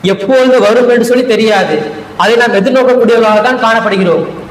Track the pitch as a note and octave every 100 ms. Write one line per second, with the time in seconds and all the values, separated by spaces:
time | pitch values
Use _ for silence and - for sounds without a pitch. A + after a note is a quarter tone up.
0 | F3+ F#3+ G3+ C4 B3+ B3+ G3+ A#3 A#3+ A#3+
1 | A3+ B3+ - G#3+ A3 G3+ E3+ D3+ D3+ -
2 | - - F#3+ A#3 A#3 G3 G3 B3+ B3+ B3
3 | A3+ A3+ A3 G#3+ A#3 B3+ A3+ A3+ G#3+ G3
4 | F#3 D3+ C#3+ - -